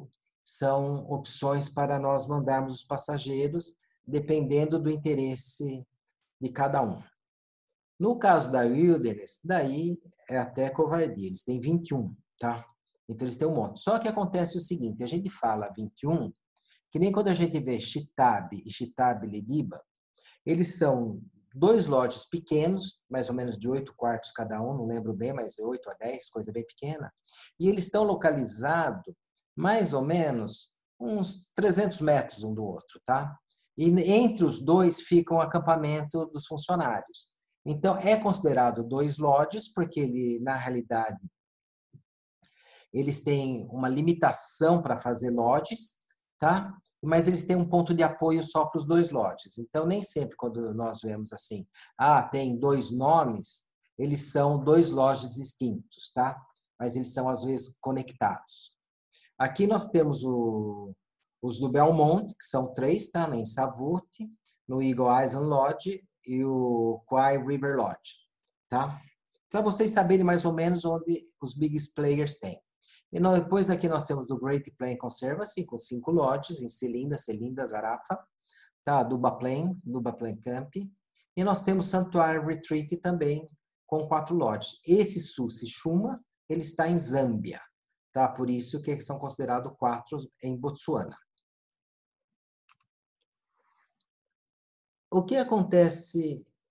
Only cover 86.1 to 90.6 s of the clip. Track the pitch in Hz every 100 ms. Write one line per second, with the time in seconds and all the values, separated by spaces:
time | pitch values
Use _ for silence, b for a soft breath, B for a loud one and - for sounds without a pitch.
86.1 | 240 _ _ - 160 151 - 160 175 120
87.1 | 135 127 107 90 - - _ _ _ _
88.1 | 131 127 - 123 123 117 147 151 143 -
89.1 | 139 139 - 123 123 123 - 123 117 -
90.1 | 147 127 _ 131 123